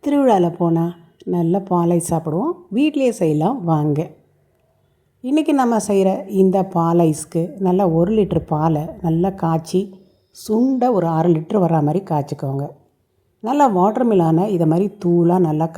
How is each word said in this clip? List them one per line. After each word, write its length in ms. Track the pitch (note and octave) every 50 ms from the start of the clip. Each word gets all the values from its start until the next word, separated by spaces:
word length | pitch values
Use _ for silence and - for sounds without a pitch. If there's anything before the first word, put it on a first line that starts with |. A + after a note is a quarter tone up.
| -
திருவிழால 440 | C#4+ D4 C#4+ C#4 B3+ A3 F#3+ F3 E3+ E3+
போனா 260 | - F3 E3+ E3 E3 E3+ E3+ F3 - - _ _ _ - - F3+
நல்ல 260 | F3 E3 E3 F3+ G3 F#3+ G3
பால் 240 | F3+ F3 E3+ E3+ F3
ஐஸ் 140 | E3+ D#3+ -
சாப்பிடுவோம், 400 | E3+ D#3+ D#3+ E3 D3 E3+ A#3 D#4+ F4 - - _ G3
வீட்லயே 360 | A#3 C#4+ D#4 D4+ D4 C4+ B3 A3 -
செய்யலாம் 360 | F#3 D#3+ D3+ D3+ D#3 G3 C4 C4 F3+ E3+
வாங்க. 280 | D#3+ D3+ D3 D3+ D3 D3 E3+ F3+ - _ _ _ _ _ _ _ _ _ _ _ _ _ _ _ _ _ _ _ _ _ - B3
இன்னைக்கு 260 | C#4 D#4+ D4+ D#4+ D4 C#4
நம்ம 180 | B3+ A#3 A#3 A3 -
செய்ற 240 | - G3+ G3 F#3+ F#3+ F#3+ A#3+ - - G#3+ F#3+ F#3+
இந்த 180 | F#3+ F#3 G3 F#3 F#3+ -
பால் 280 | F3 E3 E3+ E3+ E3+ E3+
ஐஸ்க்கு 360 | D#3+ D3+ - - - - E3 E3 F3+ - F#3+ F#3+
நல்லா 200 | F3+ F3+ F#3 G3+ F3 D#3+ E3
ஒரு 120 | E3+ F#3 A3 A3
லிட்டர் 240 | G3 - - D#3+ D#3 - D#3
பாலை 300 | D3+ D#3 E3 D#3+ D3 D#3 E3+ - - -
நல்லா 240 | E3+ D#3+ E3 F3 F#3+ F#3+ F#3+ -
காய்ச்சி 380 | E3 D#3+ D#3+ E3 - - F#3 G3 G3 - - - _ _ _ _ _ _ - -
சுண்ட 460 | - G#3+ A3+ B3 C4 C4+ B3+ B3 B3+ A#3+ F#3+
ஒரு 100 | E3+ E3 E3
அரை 160 | D#3+ E3 F3+ E3+
லிட்டர் 260 | D#3 D#3 - G#3+ G#3 F3+
வர்ற 160 | E3 E3 D#3+ D3 D3
மாதிரி 140 | D3+ F#3+ F#3+ -
காய்ச்சிக்கோங்க. 560 | E3 D3 C#3+ - D3 C#3+ - C#3 C3+ C#3 C#3+ D3+ - _ _ _ _ _ _ _ _ _ _ _ _ _ - A3
நல்லா 180 | C4+ D4 D4 C4 G3+ F3+
வாட்டர்மெலனை 680 | F3+ G#3 G#3+ C4 B3+ A#3+ G#3+ F#3 E3 D#3+ D#3+ E3 F#3 A3 G3+
இதை 120 | E3+ E3+ D#3 D#3
மாதிரி 140 | F3 G3+ G3+ G3 - -
தூளா 340 | F3 F3 F3 E3+ E3+ F3 F#3 F3+ D#3+
நல்லா 200 | D3+ D3+ D#3+ D#3+ E3